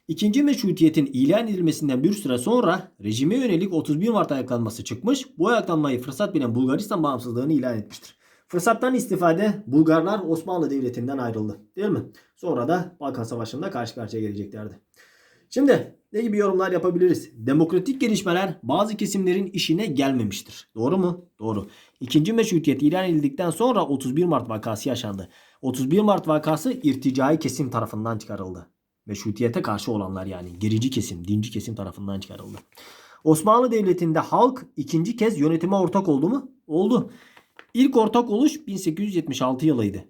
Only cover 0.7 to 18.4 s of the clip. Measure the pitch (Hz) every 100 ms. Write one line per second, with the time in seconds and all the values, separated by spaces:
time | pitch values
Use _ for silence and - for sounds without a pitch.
0.7 | 160 160 160 135 127 139 202 226 190 165
1.7 | - 147 127 160 208 139 123 123 247 202
2.7 | - - - 101 113 143 247 247 170 190
3.7 | 165 147 151 208 214 165 139 127 123 113
4.7 | 110 - 117 208 269 - - 190 233 -
5.7 | 165 147 123 127 - 208 170 123 113 131
6.7 | 135 202 196 151 127 120 117 139 151 127
7.7 | 113 101 - - _ _ _ _ 175 202
8.7 | 226 247 254 - 175 175 165 208 - -
9.7 | 139 160 160 165 214 170 160 170 180 147
10.7 | 139 123 120 120 139 120 110 107 104 -
11.7 | - 208 139 - - _ _ 180 131 127
12.7 | 175 165 - 139 131 113 117 110 127 117
13.7 | 123 113 - 107 117 107 101 101 107 107
14.7 | - _ _ _ _ _ _ _ 240 277
15.7 | 208 - - _ 214 233 208 202 185 190
16.7 | 180 180 175 180 156 - - 113 143 165
17.7 | 180 185 262 233 208 - 170